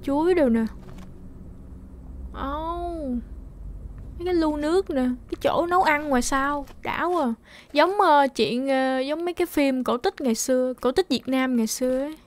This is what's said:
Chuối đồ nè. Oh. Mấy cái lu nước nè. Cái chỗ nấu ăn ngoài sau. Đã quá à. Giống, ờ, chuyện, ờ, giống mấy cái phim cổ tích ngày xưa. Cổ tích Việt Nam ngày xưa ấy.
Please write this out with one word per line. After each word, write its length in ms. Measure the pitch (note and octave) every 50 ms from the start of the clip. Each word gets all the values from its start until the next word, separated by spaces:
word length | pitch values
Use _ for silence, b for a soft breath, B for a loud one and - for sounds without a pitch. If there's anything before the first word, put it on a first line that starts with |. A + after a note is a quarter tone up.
| -
Chuối 300 | - C#4 C#4+ D#4 F4 F#4
đồ 160 | F4 D4+ B3+
nè. 160 | A3+ A3+ A3+ G#3+ - - - - - - - - - - - - - - - - - - - - - - - - - - - - - - - -
Oh. 880 | - - - C4+ C#4 D4+ D#4+ E4 E4+ F4 F4 F4 E4+ E4 D4+ C4 B3 A#3+ - - - - - - - - - - - - - - - - - - - -
Mấy 80 | F4
cái 80 | F4+ F4+
lu 240 | E4+ D#4+ D#4 D4+ D4
nước 320 | D4 D4+ E4 F#4+ G4 -
nè. 120 | E4+ C4+
Cái 360 | B3+ B3+ B3 B3 - - - -
chỗ 240 | - - - - E4 F4
nấu 140 | F4+ F4+ F#4+
ăn 260 | D#4+ D4+ D4 D4+ D4+
ngoài 120 | C4+ B3+
sau. 440 | B3 - - C4+ C4+ C#4+ D4 C#4+ C#4 - - - -
Đã 220 | A#3 - - D4
quá 180 | E4+ F4+ F4 D4
à. 100 | A#3+ A3+ - B B B B B B -
Giống, 280 | C#4+ D4+ F4 G4 G#4
ờ, 260 | G4+ F4 D4+ C#4+ C#4 C#4 C#4
chuyện, 340 | - A3 - A3 A#3+ C4 C4+
ờ, 300 | C4+ C4 C4 C4 C4 C4
giống 260 | C4 C4+ D4+ D#4+ E4+
mấy 80 | F4 F4
cái 140 | - F4+ E4+
phim 360 | - - C#4+ C#4 C4+ C4 B3
cổ 140 | - A3+ B3
tích 240 | - F#4+ - -
ngày 140 | D4+ B3+ A3+
xưa. 380 | A3 - - C4 B3+ B3+ B3+ B3+ -
Cổ 100 | - B3
tích 180 | C4 - F#4+ _
Việt 180 | C#4 - - -
Nam 280 | B3+ C4 C4 C4 B3+
ngày 120 | A#3+ A3 A3
xưa 320 | - - C4 B3+ B3+ C4
ấy. 160 | C4+ D4 D#4 - -